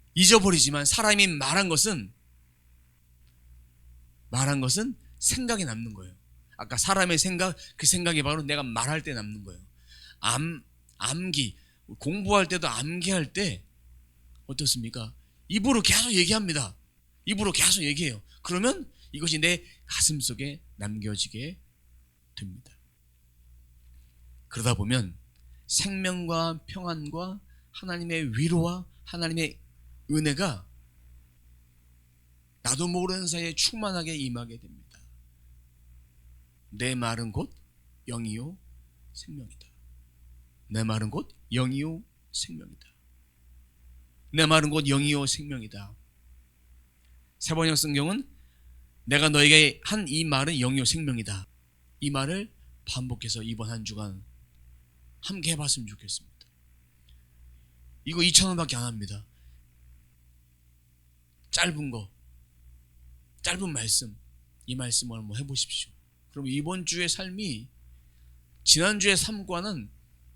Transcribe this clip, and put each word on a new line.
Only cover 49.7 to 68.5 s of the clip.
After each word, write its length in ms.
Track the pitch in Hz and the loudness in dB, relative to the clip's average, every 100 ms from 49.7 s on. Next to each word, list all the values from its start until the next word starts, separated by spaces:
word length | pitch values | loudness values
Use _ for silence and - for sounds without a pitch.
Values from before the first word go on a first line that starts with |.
| - - | 4 -2
한 220 | 214 170 | -2 -2
이 160 | 151 160 | -2 0
말은 300 | 135 147 151 | 0 0 2
영이요 260 | 123 135 123 | 2 2 2
생명이다." 600 | 165 151 120 104 98 92 _ _ _ _ _ | 0 -2 -2 -4 -8 -10 _ _ _ _ _
이 80 | 143 | -4
말을 400 | 135 139 185 220 - - - - | -2 -2 -4 -8 -16 -20 -18 -10
반복해서 560 | 127 127 120 113 113 | -8 -6 -8 -8 -6
이번 260 | 113 110 110 | -6 -6 -8
한 160 | 113 107 | -8 -8
주간 380 | 104 104 95 - - - _ - - _ _ - - | -8 -10 -10 -16 -20 -20 _ -20 -20 _ _ -20 -14
함께 300 | - 190 165 | -10 -4 -2
해봤으면 360 | 160 147 131 107 | -2 -2 -2 -6
좋겠습니다. 600 | 101 101 - - _ - _ _ _ _ _ - - _ - - - - _ - - - | -12 -10 -10 -12 _ -20 _ _ _ _ _ -20 -20 _ -20 -20 -20 -20 _ -20 -14 -6
이거 180 | 170 | 2
이천 240 | 175 160 185 | 4 6 4
원밖에 280 | 175 151 120 | 0 -2 -4
안 80 | |
합니다. 420 | 120 110 98 104 107 _ - - - _ - - _ _ _ _ _ _ _ _ _ _ _ _ _ _ _ | -4 -6 -8 -10 -14 _ -20 -20 -20 _ -20 -20 _ _ _ _ _ _ _ _ _ _ _ _ _ _ _
짧은 400 | - 175 151 143 | 0 0 0 -6
거, 180 | 113 98 _ - - _ _ - - _ - - - _ _ | -8 -10 _ -20 -20 _ _ -20 -20 _ -20 -20 -20 _ _
짧은 280 | - 180 190 | -4 -2 -4
말씀, 460 | 135 110 - 117 104 - - _ _ - | -4 -2 -2 -2 -12 -20 -20 _ _ -10
이 100 | 127 | -6
말씀을 420 | 123 - 123 113 | -2 -2 -4 -8
한번 200 | 107 107 | -8 -8
해보십시오. 520 | 139 131 - - - - _ _ _ | -6 -6 -4 -6 -8 -16 _ _ _
그럼 160 | 147 135 | -10 -4
이번 380 | 139 151 185 160 | -4 -4 -4 -4
주의 240 | 170 170 | -2 -2
삶이 580 | - 190 185 202 110 127 - - - - _ - - _ | -2 -6 -8 -6 -8 -12 -20 -20 -20 -20 _ -20 -20 _